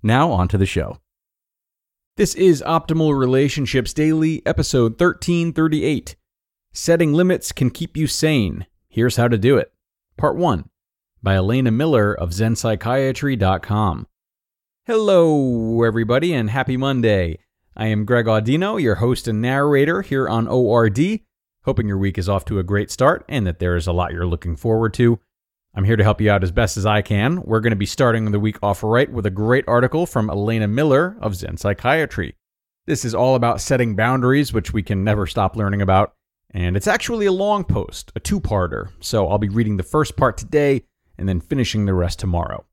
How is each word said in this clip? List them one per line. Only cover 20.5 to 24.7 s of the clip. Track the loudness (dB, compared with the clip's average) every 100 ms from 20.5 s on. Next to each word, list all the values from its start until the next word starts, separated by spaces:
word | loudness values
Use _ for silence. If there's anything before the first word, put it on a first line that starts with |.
| 0 2
R | 4 2
D, | 2 -2 -2 _ _ _ _
hoping | -4 -2 -2
your | 0
week | -2 -2
is | -2
off | -2
to | -2 -4
a |
great | -2 -2 -2
start | 2 2 2 -4
and | -4 -2
that | -2
there | -2 0
is | 0
a |
lot | -2 -2
you're | -2 -4
looking | -4 -6 -6
forward | -2